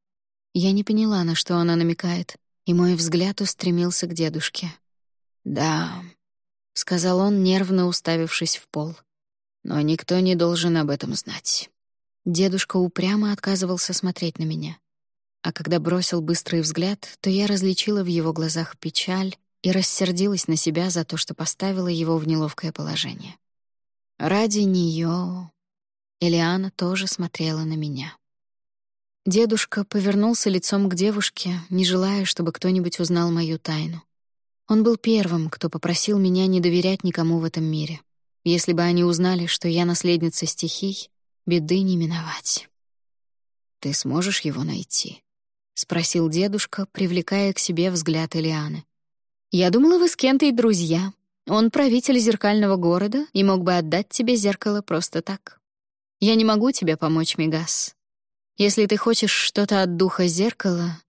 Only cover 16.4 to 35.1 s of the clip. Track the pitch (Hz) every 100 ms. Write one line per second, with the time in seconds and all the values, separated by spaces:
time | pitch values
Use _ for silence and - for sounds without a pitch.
16.4 | - 170 156 160 185 202 - - 196 190
17.4 | 202 202 190 185 - 208 180 170 160 160
18.4 | 160 160 165 - 160 - - 185 190 -
19.4 | _ _ 185 190 185 - 185 180 202 190
20.4 | - 160 170 160 180 175 160 160 - -
21.4 | 160 - 190 190 180 170 165 165 156 160
22.4 | 151 - 165 - 151 160 - - 190 -
23.4 | _ _ _ _ _ _ _ - 151 196
24.4 | 220 208 196 185 170 160 165 175 180 185
25.4 | 175 _ _ _ _ _ _ - 175 170
26.4 | 165 185 190 - 180 190 190 - 175 -
27.4 | 160 156 160 156 151 131 151 - _ _
28.4 | _ _ _ _ _ _ _ _ - 190
29.4 | 233 220 - - 196 208 196 202 220 233
30.4 | 214 185 - 202 196 180 202 208 196 -
31.4 | 185 175 170 180 185 185 190 202 190 -
32.4 | 170 - 185 185 175 - 170 175 170 170
33.4 | 165 160 - 156 160 165 - _ _ _
34.4 | _ _ - 220 220 226 226